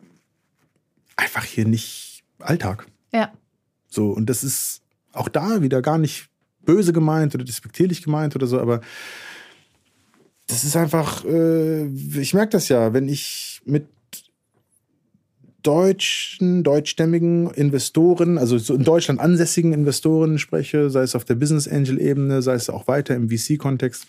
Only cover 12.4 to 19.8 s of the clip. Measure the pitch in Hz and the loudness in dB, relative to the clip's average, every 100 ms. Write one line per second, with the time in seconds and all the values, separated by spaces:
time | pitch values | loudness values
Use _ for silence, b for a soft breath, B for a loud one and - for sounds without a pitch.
12.4 | 214 214 - 127 113 123 139 143 - - | 2 0 2 2 4 2 0 -4 -6 -10
13.4 | - - - 147 147 _ _ - _ _ | -12 -12 -2 -2 -2 _ _ -20 _ _
14.4 | _ _ _ _ _ _ _ _ _ _ | _ _ _ _ _ _ _ _ _ _
15.4 | _ _ 151 151 190 190 - - - - | _ _ 0 4 4 2 -2 -4 -6 -2
16.4 | 180 180 151 147 147 - 165 170 170 170 | 0 2 2 2 0 -2 0 2 2 2
17.4 | 170 - 143 139 - - 170 175 175 170 | 0 0 0 0 0 4 4 4 4 2
18.4 | 120 120 110 135 139 165 165 131 156 180 | 2 2 2 2 4 4 2 0 4 4
19.4 | 165 - 165 151 | 2 2 2 2